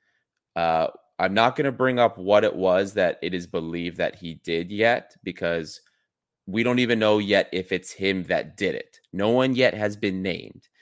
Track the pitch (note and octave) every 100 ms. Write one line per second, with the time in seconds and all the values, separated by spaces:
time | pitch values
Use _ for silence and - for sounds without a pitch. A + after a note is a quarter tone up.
0 | _ _ _ _ _ E2+ E2 D#2+ D#2+ -
1 | _ - F#2+ G2+ A#2+ B2+ C#3 A#2+ B2+ B2
2 | A2+ - F#2 G#2 G#2+ - F#2 F2+ G2 G2+
3 | F2 - F2+ F2+ F2 F2+ E2 E2+ E2+ D#2+
4 | E2+ - E2+ D#2+ - E2 F2 G#2 A2+ B2
5 | - _ F#2+ - F2 E2+ D2+ - _ _
6 | _ _ _ _ - G#2 A#2 B2 A#2+ A#2
7 | G#2+ G#2+ G2+ G2 - F#2 F#2 F#2 - -
8 | G2 F#2+ F2 E2 D2+ - F#2+ C2 - -
9 | _ F#2 G#2+ B2 C3 B2 B2 G#2+ G#2 G#2
10 | G#2 F#2+ F#2+ E2+ - - _ _